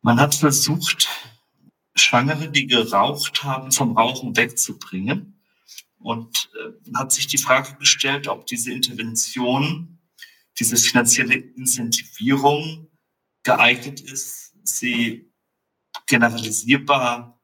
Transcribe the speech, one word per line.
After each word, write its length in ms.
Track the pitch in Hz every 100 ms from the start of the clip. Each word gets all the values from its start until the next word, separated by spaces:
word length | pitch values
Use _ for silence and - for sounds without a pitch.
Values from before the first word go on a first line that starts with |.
Man 160 | 113 117
hat 160 | 143
versucht, 720 | - 151 139 - 165 - - - - 117 _ _ _ _ _ _
Schwangere, 560 | - - 123 135 151 156
die 160 | 143 117
geraucht 800 | 120 110 101 127 147 - -
haben, 260 | 143 127 127
vom 260 | - 127 113
Rauchen 400 | 117 - 123 107
wegzubringen 1040 | 113 - - 110 - 92 101 180 - _ _ _ _ - _ _
und, 520 | - 117 117 - - -
äh, 140 | - - - -
hat 160 | 135
sich 140 | - -
die 120 | 143
Frage 380 | 139 131 135 -
gestellt, 500 | - - 139 139 123
ob 200 | - -
diese 260 | 120 117
Intervention, 1300 | 123 127 110 113 113 - 127 123 131 147 170 - - _ _ - _ _ -
diese 180 | 120 117
finanzielle 580 | - 151 - - 117
Incentivierung 1500 | 127 - - 127 - 117 - - - 120 139 139 147 160 160 - _ _ _ _ _
geeignet 580 | - 117 139 123 143 139
ist, 540 | - 139 - - - _
sie 640 | - - 123 117 117 113 _ _ _ _ _ _ _ - -
generalisierbar 1300 | 120 117 117 110 107 113 135 127 139 123 120 120 _